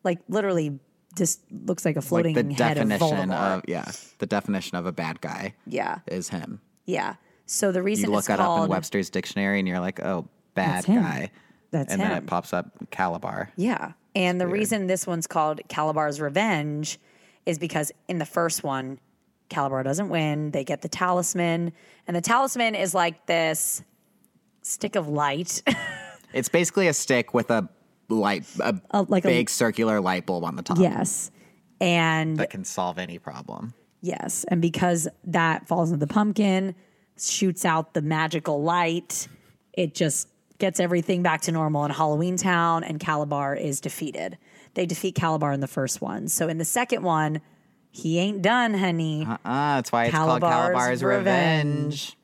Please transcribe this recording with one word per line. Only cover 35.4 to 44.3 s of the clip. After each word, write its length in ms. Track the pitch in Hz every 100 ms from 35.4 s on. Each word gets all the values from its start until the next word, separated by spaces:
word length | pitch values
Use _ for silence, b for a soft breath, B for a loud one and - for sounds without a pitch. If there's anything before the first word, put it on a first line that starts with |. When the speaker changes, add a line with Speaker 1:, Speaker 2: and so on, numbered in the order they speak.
| 165 160 -
Speaker 1:
falls 240 | 170 165
into 80 | 156
the 140 | 147
pumpkin, 640 | 208 208 208 202 190 190 180 b b b -
shoots 460 | - - 196 175
out 300 | 185 160 160
the 60 | 170
magical 600 | 151 156 160 165 160 147
light, 640 | 160 175 170 170 - - - B B B _
it 200 | - 165
just 360 | - 160 - - _ _ _
gets 200 | 196 -
everything 440 | 175 175 165 180
back 180 | 175 160
to 100 | -
normal 320 | 165 156 151
in 60 | 147
Halloween 460 | 147 156 151 175 180
Town, 480 | 190 175 170 165
and 160 | 165 151
Calabar 560 | 170 151 147 143 139 139
is 240 | 151 135
defeated. 580 | 151 - 151 - 82